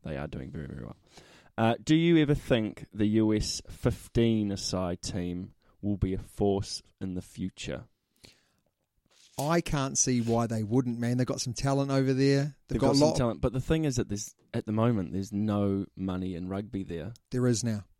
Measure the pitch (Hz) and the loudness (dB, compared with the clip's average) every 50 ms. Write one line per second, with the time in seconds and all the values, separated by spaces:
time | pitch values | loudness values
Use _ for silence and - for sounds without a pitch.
0 | - 80 76 67 73 78 - 73 65 67 - 82 73 67 64 65 58 53 - - | -10 -8 -6 -6 -6 -8 -8 -10 -10 -10 -10 -10 -10 -10 -10 -12 -12 -14 -16 -18
1 | _ _ - - - - - - - _ _ - 113 113 117 - 104 143 156 160 | _ _ -20 -20 -20 -20 -20 -20 -20 _ _ 0 2 2 2 0 2 4 4 4
2 | 165 170 170 160 151 135 147 - - - 135 117 110 101 - - - - - 101 | 6 6 6 6 6 4 2 0 2 2 2 2 2 -2 -6 -10 -14 -10 -2 0
3 | 104 107 107 110 110 107 107 107 104 - - - - - - - - 127 104 - | 2 4 4 4 4 4 2 0 0 -2 -6 -8 -10 -14 -6 -2 0 0 0 -2
4 | - - - 117 117 117 113 110 104 101 98 95 - - 101 92 92 87 87 - | -6 -2 0 2 4 4 4 2 0 -2 -2 -4 -4 -4 -4 -2 -2 -4 -4 -6
5 | - - - 92 87 87 87 90 95 - - _ _ _ _ _ - 101 101 92 | -8 -8 -6 -6 -4 -4 -6 -6 -8 -12 -14 _ _ _ _ _ -4 -4 -2 -2
6 | - 92 92 95 - - - - 104 101 98 98 101 - - - - _ _ - | -2 -2 -2 -4 -6 -8 -2 0 2 2 2 2 0 -4 -8 -12 -12 _ _ -10
7 | 98 95 92 92 - - - - 92 92 - - - - 67 - - - _ _ | -10 -8 -8 -8 -10 -10 -10 -8 -8 -8 -8 -10 -10 -10 -10 -10 -12 -16 _ _
8 | _ _ _ _ - - _ _ _ _ _ _ _ _ _ _ _ _ _ _ | _ _ _ _ -20 -20 _ _ _ _ _ _ _ _ _ _ _ _ _ _
9 | _ _ _ _ _ _ _ - 135 151 170 175 165 - 160 143 135 139 - - | _ _ _ _ _ _ _ -4 0 0 2 0 0 0 0 -2 -2 0 0 0
10 | - 135 127 120 113 117 113 117 120 110 117 110 107 101 113 135 127 123 117 120 | 0 2 2 2 2 2 2 2 2 0 -2 -2 -2 0 2 0 2 0 -2 -2
11 | 120 117 123 127 123 117 135 - - 127 110 - - 139 135 139 139 139 135 135 | -2 0 0 0 0 0 -2 -4 -4 -6 -6 -4 -2 0 0 0 0 0 2 2
12 | 135 131 135 131 139 139 139 139 143 151 - _ _ - 135 113 135 135 139 139 | 2 2 2 4 4 4 4 2 2 -2 -6 _ _ -4 -2 2 2 4 4 6
13 | 147 156 - - 127 117 107 - - 123 104 131 - - 160 160 156 147 123 120 | 4 4 4 2 0 0 0 -2 -2 -2 -2 -2 0 0 0 0 0 0 0 -2
14 | - - 101 104 - - - _ _ _ - 117 - 107 107 110 113 120 120 101 | -2 -4 -4 -8 -8 -10 -16 _ _ _ -8 -6 -4 -2 0 2 4 4 2 2
15 | 90 60 71 95 98 104 104 101 107 107 101 104 101 101 98 98 98 - _ - | 0 -2 -4 -4 -4 -2 -2 0 0 2 2 2 2 2 2 0 -2 -4 _ -6
16 | 95 95 90 92 92 92 90 82 92 92 95 98 107 101 - 98 95 - 87 82 | -4 -4 -2 -2 -4 -4 -6 -6 -6 -6 -6 -6 -6 -6 -6 -8 -6 -6 -8 -8
17 | 73 107 113 - _ _ - 123 123 123 120 104 117 117 110 104 - _ _ | -8 -10 -12 -16 _ _ -2 0 2 2 2 2 0 -2 -4 -4 -8 _ _